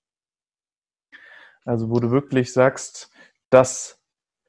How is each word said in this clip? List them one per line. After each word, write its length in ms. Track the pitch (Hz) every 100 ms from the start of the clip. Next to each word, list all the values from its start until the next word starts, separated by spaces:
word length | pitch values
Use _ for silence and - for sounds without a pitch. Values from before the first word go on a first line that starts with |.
| _ _ _ _ _ _ _ _ _ _ _ - - - - _ -
Also 240 | 117 113
wo 100 | 120
du 120 | 117
wirklich 420 | 131 143 131 123
sagst, 580 | 127 131 - - - - _ - _ -
das, 500 | 131 127 - - - _ _ _ _